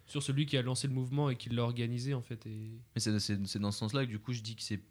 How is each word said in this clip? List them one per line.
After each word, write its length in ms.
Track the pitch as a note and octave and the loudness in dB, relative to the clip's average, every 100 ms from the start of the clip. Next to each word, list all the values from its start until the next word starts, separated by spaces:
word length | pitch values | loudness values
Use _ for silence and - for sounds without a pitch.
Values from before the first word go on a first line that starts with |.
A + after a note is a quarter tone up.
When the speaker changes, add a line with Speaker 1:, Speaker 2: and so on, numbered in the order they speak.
| - | -6
Speaker 1:
sur 180 | D3 | -4
celui 200 | C#3 C3+ C#3+ | 0 2 4
qui 100 | C3 | 2
a 60 | |
lancé 260 | B2 B2 C#3 | 2 0 0
le 60 | |
mouvement 360 | C3 B2+ C#3+ C#3+ | 0 0 2 2
et 60 | B2 | 0
qui 140 | A#2 | 0
l'a 120 | A#2+ | 0
organisé, 520 | A#2+ A#2+ A#2+ A#2+ C3+ | 2 2 0 0 -2
en 80 | C3+ | -2
fait, 220 | A#2 A#2 A2 | -4 -10 -8
et 260 | A2 A2 A2+ - A#2 | -10 -10 -12 -6 0
Speaker 2:
Mais 40 | |
c'est, 160 | G#2+ G#2+ | 2 2
c'est, 260 | - G2 G2 | 2 0 0
c'est 120 | G2+ | 0
dans 100 | G2+ | 0
ce 80 | G2+ | 0
sens-là 260 | A2 C#3 | 0 0
que, 60 | B2+ | 0
du 80 | G#2+ | -2
coup, 140 | B2+ | -4
je 100 | A#2 | -4
dis 140 | A2 A2 | -4 -8
que 60 | |
c'est 180 | - G2+ - | -4 -4 -6